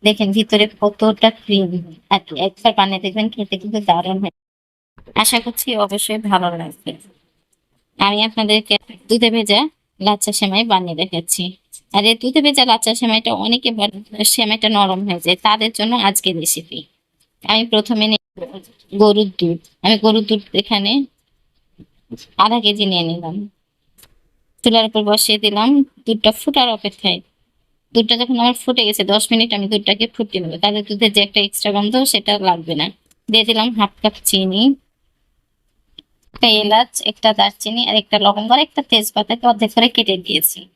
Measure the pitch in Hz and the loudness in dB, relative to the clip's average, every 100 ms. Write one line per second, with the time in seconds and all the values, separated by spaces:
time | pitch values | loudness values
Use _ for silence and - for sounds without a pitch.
0 | 214 214 202 202 214 214 208 - 208 208 | 0 0 0 0 2 2 0 0 -2 2
1 | 220 208 226 220 - 202 190 180 170 160 | 0 4 2 0 -2 0 0 -4 -8 -18
2 | _ 196 - 147 185 - 233 220 196 190 | _ -4 -4 -6 -6 -2 -2 0 -2 -2
3 | 196 202 220 226 202 190 202 214 202 170 | -6 -4 -4 -4 -8 -8 -6 -6 0 0
4 | 185 190 196 _ _ _ _ _ _ _ | 0 -4 -6 _ _ _ _ _ _ _
5 | - - 214 240 226 226 - 226 202 202 | -10 -2 0 0 -4 -8 -4 -2 -2 -2
6 | - 220 214 190 180 170 170 180 - 160 | -4 -4 0 0 0 -6 -10 -12 -14 -14
7 | - _ _ _ _ _ _ _ _ _ | -18 _ _ _ _ _ _ _ _ _
8 | 196 208 220 220 214 214 214 208 _ 214 | -2 0 -2 -2 0 0 0 -4 _ -20
9 | _ 226 233 226 214 208 311 _ _ _ | _ 2 4 2 2 2 0 _ _ _
10 | 190 208 - 208 202 190 226 196 180 160 | 0 0 -2 -2 -2 0 2 0 0 -6
11 | 185 170 170 - 180 185 _ - _ 196 | -4 -6 -4 -6 -6 -8 _ -20 _ 0
12 | 208 226 247 285 294 277 254 226 - 233 | 2 2 2 2 2 2 2 2 2 0
13 | 240 220 226 214 208 240 254 226 202 196 | 0 0 0 -4 -2 -2 -2 -2 -4 -4
14 | 214 214 214 - 220 220 220 214 196 185 | -18 -2 0 0 0 0 0 2 2 0
15 | 202 175 170 180 214 214 214 226 214 240 | -2 -4 -2 0 2 2 0 -2 -2 2
16 | 196 196 - 165 156 - - - 147 _ | 0 0 -4 -4 -4 -6 -8 -16 -16 _
17 | _ _ _ _ - 220 233 214 214 226 | _ _ _ _ -2 0 2 0 0 0
18 | 214 214 _ - 180 196 - _ _ 202 | 2 0 _ -14 -14 -14 -20 _ _ 2
19 | 208 208 208 185 170 170 _ _ 185 214 | 4 4 0 -2 -4 -4 _ _ 0 2
20 | 220 214 214 214 - - - 208 202 262 | 4 2 0 -2 -2 -4 0 -2 0 -2
21 | 277 _ _ _ _ _ _ _ - _ | -2 _ _ _ _ _ _ _ -20 _
22 | _ 233 - - 202 233 208 208 196 185 | _ -20 -18 0 2 2 0 0 0 0
23 | 165 170 165 185 202 _ _ _ _ _ | -2 -4 -8 -10 -12 _ _ _ _ _
24 | - _ _ _ _ _ - 226 220 220 | -20 _ _ _ _ _ 0 2 0 -2
25 | 208 208 - 214 208 208 226 285 277 _ | 0 0 2 0 0 0 2 2 2 _
26 | - 220 220 220 - 277 247 220 202 - | -6 -2 -2 -4 -2 0 -2 -2 -8 -4
27 | 202 175 - _ _ _ _ _ _ 233 | -4 -4 -8 _ _ _ _ _ _ -2
28 | 220 233 240 247 240 247 - 247 220 214 | 0 -2 -2 0 0 0 -2 0 0 -2
29 | 190 202 - 233 233 208 196 208 208 202 | 0 0 2 0 0 -2 -2 -2 -2 -2
30 | 226 - 214 190 170 165 202 208 208 202 | -2 -4 -6 -4 -6 -2 -2 -2 -4 0
31 | 226 208 196 208 202 - 214 202 208 254 | 0 2 0 0 -2 -2 -2 0 0 0
32 | 269 220 196 208 190 170 165 156 156 - | 0 0 0 0 0 0 -2 -4 -6 -8
33 | _ _ - 220 220 220 226 220 202 _ | _ _ -2 0 2 0 0 0 -2 _
34 | 214 - - 196 190 190 247 269 _ _ | -2 -2 -4 -2 0 2 2 0 _ _
35 | _ _ _ _ _ _ _ _ _ - | _ _ _ _ _ _ _ _ _ -20
36 | _ _ _ - 240 214 208 214 240 - | _ _ _ -2 2 2 4 2 2 -2
37 | - 214 226 208 202 - 214 226 226 208 | -8 0 0 2 0 -2 -8 -2 0 0
38 | 202 208 202 208 220 254 311 - 285 233 | 0 0 2 0 2 2 2 -4 0 0
39 | 214 - 208 240 240 220 214 226 233 233 | 0 -4 -4 0 0 2 0 2 2 2
40 | 214 190 175 - - - - | -2 -2 -2 -2 -2 -6 -16